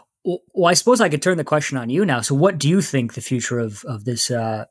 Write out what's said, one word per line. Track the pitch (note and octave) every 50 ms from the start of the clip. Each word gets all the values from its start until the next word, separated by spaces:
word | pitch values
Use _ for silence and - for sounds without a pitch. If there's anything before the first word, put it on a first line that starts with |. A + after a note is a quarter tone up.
| _ _ _ _ -
Well, | F#3 F3 - _ _ -
well, | - F3 E3+
I | F#3
suppose | - - A#3 B3+ A3+
I | A3+ F3
could | D3 C#3+
turn | - F3+ F#3 E3
the | C#3+
question | - D3+ D3+ C#3+ - C#3+ C3
on | A#2+ A2+
you | B2+ F3 G#3
now. | F3+ C3 A#2+
So | A2 - C#3
what | C#3 E3 G3 F#3+ D3
do | D3 D3
you | F3+ G3
think | - - - C3+ A#2+ A2+ -
the | -
future | - - B2+ A#2+ A2+ - B2 A#2+
of, | A#2 A2 G#2 - -
of | - B2+ G#2 G2+
this, | B2 A#2+ A2+ - -
uh, | B2 A#2 A2+ A2+ A2 G#2+ - -